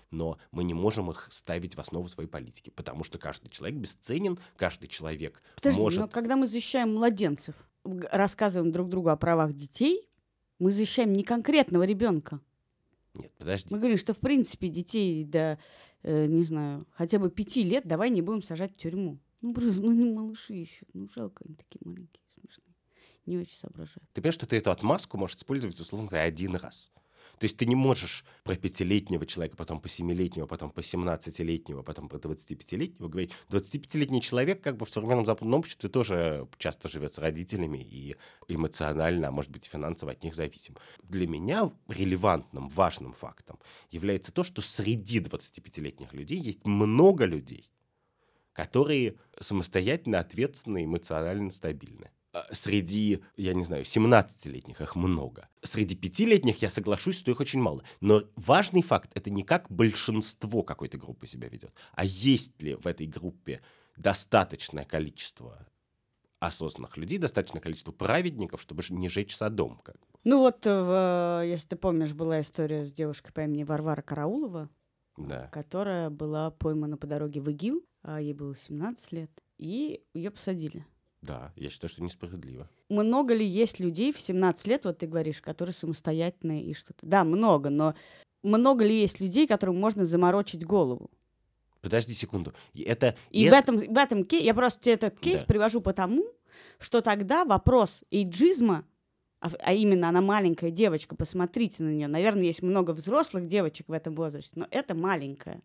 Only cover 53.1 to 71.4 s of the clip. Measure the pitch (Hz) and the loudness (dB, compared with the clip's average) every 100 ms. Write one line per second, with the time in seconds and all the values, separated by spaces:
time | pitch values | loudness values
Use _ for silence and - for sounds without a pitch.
53.1 | 95 - - 95 90 85 76 65 113 113 | 0 -4 -6 -2 -2 -2 -4 -2 2 8
54.1 | 117 - - 76 65 - - 76 87 90 | 8 6 -2 -12 -14 -14 -12 -8 -2 0
55.1 | 85 65 - - _ - 110 101 92 92 | 0 -2 -10 -20 _ -8 -4 -2 -4 -6
56.1 | - 226 214 123 104 104 - 101 101 - | 0 6 6 6 0 -2 -2 -2 -2 -2
57.1 | 92 - 120 139 135 110 69 - - 101 | -4 -2 -2 -2 0 0 -2 -8 -2 6
58.1 | 107 104 - 95 156 208 180 170 98 - | 6 4 -2 4 6 6 4 4 2 0
59.1 | - - 101 98 - - 90 113 104 - | -8 -4 -4 2 0 0 2 4 4 -2
60.1 | 107 107 - 107 113 - - 69 69 62 | -2 -4 -6 -4 -4 -4 -6 -10 -12 -14
61.1 | 60 64 64 60 60 - - - - 92 | -16 -14 -14 -14 -16 -20 -20 -12 -4 -4
62.1 | 92 127 131 - - 76 65 87 85 80 | 2 4 4 2 -10 -8 -6 -4 -6 -8
63.1 | 76 90 - - 65 - _ _ - 85 | -8 -10 -10 -10 -12 -14 _ _ -4 0
64.1 | 98 - 110 92 71 - 76 71 80 78 | 0 4 4 4 0 -10 -10 -6 -4 -4
65.1 | - - - 60 - - _ _ _ _ | -8 -16 -16 -20 -20 -20 _ _ _ _
66.1 | _ _ _ 85 - 80 73 60 - 85 | _ _ _ -6 -4 -8 -8 -14 -12 -8
67.1 | 190 - - 95 80 85 80 82 - 98 | -4 -2 -2 -4 -6 -8 -10 -10 -4 0
68.1 | 143 180 135 90 - - 78 87 90 90 | 2 0 -4 -8 -10 -12 -10 -8 -4 -4
69.1 | 92 101 - 107 107 71 - - - _ | -4 -6 -4 -4 -2 -2 -4 -20 -20 _
70.1 | _ 226 277 262 247 214 196 180 190 185 | _ 4 6 6 4 2 2 2 2 4
71.1 | 175 175 175 | 2 0 0